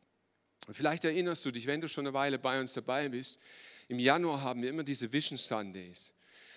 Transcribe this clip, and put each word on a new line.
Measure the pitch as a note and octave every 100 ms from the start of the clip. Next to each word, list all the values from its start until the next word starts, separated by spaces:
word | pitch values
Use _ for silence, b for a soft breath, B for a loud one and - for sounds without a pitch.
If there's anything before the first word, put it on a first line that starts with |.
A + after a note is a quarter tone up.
| _ _ _ _ _ - -
Und |
vielleicht | G#2+ D3 E3 E3
erinnerst | E3+ F3 D#3+ C#3
du |
dich, | A#2+ B2
wenn | D3+
du | E3
schon | - C#3
eine |
Weile | C3+ C#3 C3+
bei | C3 C3+
uns | B2+
dabei | B2 A2 C3+ D3
bist, | B2 C3+ - B B B B B
im | B2
Januar | B2+ D#3+ E3+ C#3+
haben | C3 B2
wir | B2
immer | D#3+
diese | C#3+ C3+ A2+
Vision | C#3 - C#3
Sundays. | - A2 G2 F#2 F2+ F2 - _ B B B